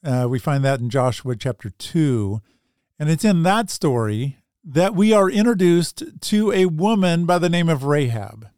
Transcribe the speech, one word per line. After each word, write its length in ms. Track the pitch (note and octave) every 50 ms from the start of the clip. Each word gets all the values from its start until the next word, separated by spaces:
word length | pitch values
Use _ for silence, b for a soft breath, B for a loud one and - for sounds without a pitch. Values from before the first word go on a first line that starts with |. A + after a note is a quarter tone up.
| -
Uh, 240 | D#3 B2+ B2+ B2 A#2+
we 100 | C3 B2
find 240 | - - C#3+ C#3 C3+
that 160 | C3+ C#3 C#3
in 100 | A#2+ A#2+
Joshua 460 | G#2+ C#3 C#3+ F3+ - - - B2+ B2
chapter 340 | G#2 - C3 A#2 _ - G#2+
two. 720 | - _ - - - E3+ D#3 C#3+ B2+ A2+ G#2 G2 G2+ A2 - _ _ _ _ _ _ _ _ _ _ _
And 100 | D3+ D3+
it's 160 | E3 D3+ -
in 180 | G#3+ G3 E3+ E3
that 260 | F#3 G3 A3 A#3 F3+
story 680 | - - - D#3 C3 A#2+ A2+ G#2+ G#2 G#2+ B2 C#3 C3+ _ _ _ _ _ _
that 320 | F#3 B2+ D#3 F3+ G3 -
we 180 | E3+ G3+ G#3+ A3
are 160 | G#3 G3 F#3+
introduced 760 | - G3+ G#3+ A#3+ A#3 F#3 F#3 F3 E3+ E3+ E3+ - - - - - - -
to 300 | - - - G#3 G#3+ G#3
a 140 | G3+ F#3+ F#3+
woman 600 | F#3 D#3+ D3+ F3+ G#3+ A3+ G#3 F#3+ F3+ E3+ E3+ F3
by 140 | E3 F3+ F3
the 100 | E3 F3
name 200 | E3+ F3 E3+ E3
of 160 | D#3+ C3+ C3+
Rahab. 640 | C#3+ D3 D3 C#3+ B2 A#2 A2+ G2+ G2+ A2 A2 - - _